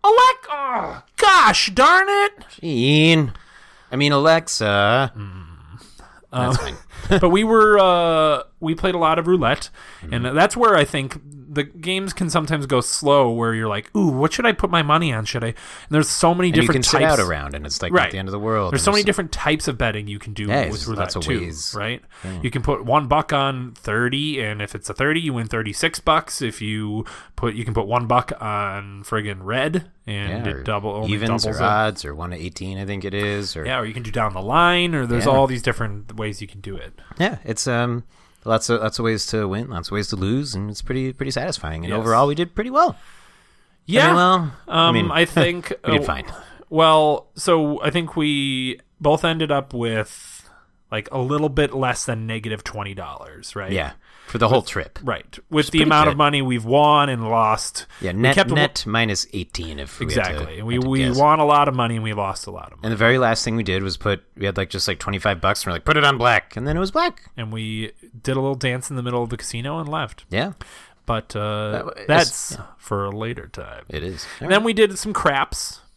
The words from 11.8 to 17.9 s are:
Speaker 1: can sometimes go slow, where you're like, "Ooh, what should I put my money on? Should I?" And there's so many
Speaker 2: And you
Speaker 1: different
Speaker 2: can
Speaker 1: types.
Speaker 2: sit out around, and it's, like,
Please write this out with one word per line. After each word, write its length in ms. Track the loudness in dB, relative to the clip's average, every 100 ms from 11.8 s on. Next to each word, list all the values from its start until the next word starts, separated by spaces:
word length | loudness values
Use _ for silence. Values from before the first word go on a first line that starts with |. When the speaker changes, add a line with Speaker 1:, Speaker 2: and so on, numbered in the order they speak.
| -4 -4 -4
Speaker 1:
can 160 | -4 -2
sometimes 380 | -2 0 -2 0
go 140 | 0
slow, 480 | 0 -2 4 6 4
where 240 | 2 0
you're 140 | 0 -2
like, 260 | -4 -4 0
"Ooh, 120 | 2
what 240 | 2 0
should 120 | 2
I 80 | 0
put 160 | 2 0
my 120 | 0
money 300 | 2 2 2
on? 120 | -2
Should 180 | -4 -4
I?" 60 | -4
And 80 | -6 -14 -20 0
there's 180 | 2 2
so 260 | 2 2
many 140 | 4 4
Speaker 2:
And 80 | 4
you 60 |
Speaker 1:
different 220 | 4 2
Speaker 2:
can 160 | 2 2
Speaker 1:
types. 120 | 4
Speaker 2:
sit 60 | 4
out 60 | 2
around, 280 | -2 -6
and 100 | -10
it's, 160 | -8 -6
like, 120 | 0